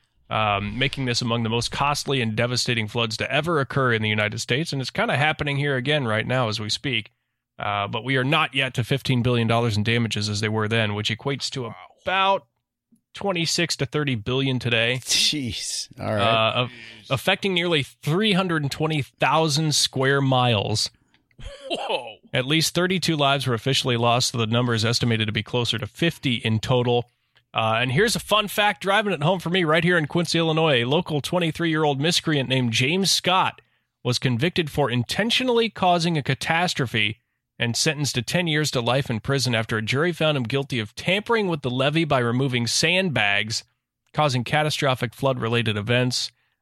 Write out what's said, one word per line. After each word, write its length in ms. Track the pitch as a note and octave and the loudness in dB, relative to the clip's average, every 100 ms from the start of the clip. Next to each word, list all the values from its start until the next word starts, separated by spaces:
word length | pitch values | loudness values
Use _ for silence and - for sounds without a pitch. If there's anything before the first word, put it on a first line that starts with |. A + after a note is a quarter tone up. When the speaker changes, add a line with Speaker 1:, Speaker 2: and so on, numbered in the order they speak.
| _ _ - | _ _ -6
Speaker 1:
um, 500 | A2+ G#2+ G2+ G2+ A2+ | 0 0 0 -2 -2
making 280 | C#3 C#3 B2+ | -2 -2 -2
this 160 | A#2 | -2
among 220 | A#2+ A#2 | 0 0
the 40 | A2+ | 0
most 220 | A#2 - | -2 -2
costly 500 | - C#3+ C#3+ - C#3 | -2 0 -2 -2 -2
and 160 | A2+ G#2+ | -2 0
devastating 500 | A#2+ B2 - A#2 G#2+ | -2 0 -2 -2 -2
floods 280 | A#2+ A#2 A2 | -2 -2 -2
to 160 | G#2+ | -2
ever 260 | C#3 D#3+ D#3 | -2 0 -2
occur 360 | C3 C#3+ B2+ | -2 0 2
in 80 | A2+ | 2
the 60 | G#2+ | 2
United 280 | G#2+ G#2 A2+ | 0 0 -2
States. 320 | - B2 E3+ | -2 -2 -2
And 100 | C#3 | -4
it's 80 | B2 | -4
kinda 260 | - A#3 C#3 | -2 0 2
happening 400 | D3+ D#3 D3 C#3 | 0 0 -2 -2
here 200 | C#3+ C3 | 0 0
again 280 | B2+ D3+ A#2 | 0 0 0
right 200 | G#2+ A2+ | 0 0
now 220 | B2+ A2+ | 0 0
as 120 | G#2 | -2
we 80 | G#2+ | -4
speak. 420 | - C#3+ A2+ - _ _ _ _ - | -4 -2 -4 -4 _ _ _ _ -8
Uh, 280 | G#2 G2+ G2+ | -4 -2 -2
but 160 | A2+ | -4
we 120 | B2 C3+ | -2 0
are 80 | |
not 280 | C3 D#3 D#3 | 2 0 0
yet 200 | C3+ C3 | -2 -2
to 100 | - | -2
fifteen 380 | A2+ C3+ - B2 | -2 -2 0 0
billion 240 | B2 A#2+ A2+ | 2 2 2
dollars 300 | A#2 A#2+ G#2 | 2 2 0
in 60 | |
damages 440 | G#2+ A#2+ A2+ G#2 G#2 | 0 0 0 -2 -4
as 120 | G2+ | -2
they 80 | G#2+ | -2
were 180 | A2 G#2 | -2 0
then, 260 | A2+ G#2+ | 0 0
which 140 | G#2 G#2+ | -2 -4
equates 400 | G#2+ C#3 C3+ - | -4 -4 -6 -6
to 120 | C#3 | -8
Speaker 2:
Wow. 120 | A#2 F#2 - _ | -10 -12 -20 _
Speaker 1:
about 440 | F3+ F#3+ F#3+ F#3+ - _ _ _ _ _ _ | -2 0 2 0 -4 _ _ _ _ _ _
twenty-six 640 | - G3 E3+ D#3 - E3 - | -6 -4 -2 0 0 -2 -2
to 100 | C#3 | -4
thirty 280 | D3+ C#3+ | -2 -2
billion 440 | A#2 A2+ C3 C3+ B2+ | -2 -2 -2 0 -2
today. 400 | A#2 A#2 A#2 B2+ | 0 2 2 -2
Speaker 3:
Jeez. 880 | - - - D3+ A#2+ - - - - - | -2 0 0 0 -4 -6 -6 -8 -10 -8
All 160 | G2+ | -4
right. 60 | G#2+ | 0
Speaker 1:
Uh, 320 | A2+ A2+ A2+ | 2 4 2
of, 160 | A#2+ B2 A#2+ A2+ A2+ - | 0 -2 -6 -18 -16 -6
affecting 460 | C3 - G3 G3+ | -2 0 0 0
nearly 280 | F3 F3 D#3 | 0 0 0
three 500 | C3 - D3 F3 G#3+ | -2 -6 -2 2 2
hundred 360 | F#3 F#3 D#3+ C#3 | 2 2 -2 -2
twenty 300 | - D#3 D#3 | -2 -2 -2
thousand 760 | - - C3+ D#3 D#3+ C#3+ D#3 | -4 -2 2 2 2 2 0
square 460 | C3 - C3 C3 C#3 | 0 0 0 2 2
miles. 680 | C3+ B2+ B2 G#2 - A2 - - _ _ _ - - C#5 C#5 | 4 4 4 2 2 -2 -4 -8 _ _ _ -18 -16 -14 -8
Speaker 2:
Whoa. 460 | - C4+ E3 A#2+ G#2 _ | -8 -4 -6 -6 -16 _
Speaker 1:
At 100 | C3 B2+ | -4 0
least 280 | D#3+ D3 | 0 0
thirty-two 420 | E3+ F3+ F#3 - D#3 | 0 0 0 0 2
lives 300 | C#3 C#3 B2+ | 2 2 0
were 80 | |
officially 420 | A2+ C3+ C3+ C3+ A#2 | -2 0 0 0 2
lost, 360 | A#2+ A#2+ - | 4 2 2
so 60 | A#2+ | 0
the 80 | A2 | 0
number 280 | A#2 B2 | 2 2
is 100 | A2+ | 0
estimated 440 | A#2 A#2 A#2+ A2 G#2+ | 0 0 2 0 0
to 40 | |
be 100 | G#2+ | -2
closer 360 | - B2 A#2 - | -2 -2 -2 -2
to 80 | G#2 | -6
fifty 480 | - E3+ - C#3+ | -2 -2 0 -2
in 240 | A2+ A2+ A2 | -2 0 0
total. 500 | - B2 A#2+ A#2+ - _ _ _ _ | 2 2 2 0 -2 _ _ _ _
Uh, 220 | A#2 A2 A2+ | -2 0 0
and 100 | B2+ | 0
here's 240 | C3+ A3+ F#3+ | 2 2 0
a 40 | |
fun 280 | - G#3 G#3 | 0 0 0
fact 320 | - G#3 F#3+ | 0 0 0
driving 320 | F#3+ G3+ G#3 | 0 2 2
it 100 | D#3 | 0
home 160 | D3+ F#3 | 0 0
for 120 | E3+ | 0
me 120 | F#3 | 0
right 220 | D#3+ E3 | 2 4
here 140 | E3+ F3 | 4 2
in 80 | D3 | 2
Quincy, 320 | F3 E3+ E3+ | 0 0 0
Illinois. 420 | E3 D#3 D#3+ B2 | 2 2 4 4
A 40 | A#2+ | 2
local 340 | D#3+ E3+ D3+ | 0 0 -4
twenty-three-year-old 800 | - F3+ E3 - E3+ D#3 D3+ C3+ | -2 0 0 0 0 2 2 2
miscreant 480 | D#3+ - E3 D3 B2 | 0 0 0 0 2
named 240 | C3 A#2+ | 0 2
James 380 | A2+ B2+ F#3 F#3+ | 2 2 2 2
Scott 500 | - F3+ F#3 C3+ - _ _ _ _ | 0 2 2 2 -4 _ _ _ _
was 160 | B2+ A#2+ | -4 0
convicted 520 | C3 A#2 E3 F#3 D3+ | 0 0 0 0 -2
for 200 | - C3 | 0 0
intentionally 800 | B2 - - A3+ - B3+ A#3 A3+ | 0 -2 -2 0 0 2 2 0
causing 480 | - F3+ F3 E3+ D#3+ | 2 2 4 2 0
a 60 | |
catastrophe 960 | C3 C3 - E3 F3+ - A#2+ A2+ G#2 - _ _ _ - | -2 -2 0 0 0 -2 -2 0 0 -2 _ _ _ -6
and 180 | A#2+ A2+ | -4 0
sentenced 380 | D#3+ D3 C3+ | -2 -2 -2
to 80 | B2 | -4
ten 240 | A2+ F3 F3 | -2 -2 0
years 240 | D3+ D3 | 0 0
to 100 | B2+ | -2
life 300 | A#2 C3+ - | 0 0 0
in 100 | A2 | -4
prison 340 | - C#3 A#2+ | -2 0 0
after 220 | A2+ A2 A2 | 0 0 -2
a 60 | |
jury 300 | G#2+ C3 F3 | -2 0 0
found 260 | E3 D#3 C#3+ | 0 0 0
him 60 | |
guilty 340 | A2 C#3 C#3 B2 | -2 -2 -2 -4
of 160 | A2 | -6
tampering 520 | - - G3 G#3+ A3+ F#3+ | -4 0 0 2 0 0
with 140 | D#3+ | -2
the 100 | B2+ | -2
levee 360 | B2 C#3 D#3+ D#3+ | 0 2 2 2
by 120 | C3+ | 2
removing 460 | A#2+ B2 C#3 B2 A2+ | 2 2 2 0 0
sandbags, 960 | - D#3+ F3+ F#3+ A#2 G#2 G2+ G#2+ G#2+ - _ _ _ _ | 2 2 2 2 2 2 2 0 -6 -10 _ _ _ _
causing 300 | - D3+ B2 | 0 2 0
catastrophic 720 | A2+ D3+ D3+ - C#3 B2+ A#2+ | 0 0 0 0 0 0 -4
flood-related 600 | - C3+ B2+ A2+ A#2 A2+ G#2 | -2 -2 0 0 0 2 0
events, 540 | G#2+ A#2+ B2+ - - - _ _ | 2 2 2 0 -6 -10 _ _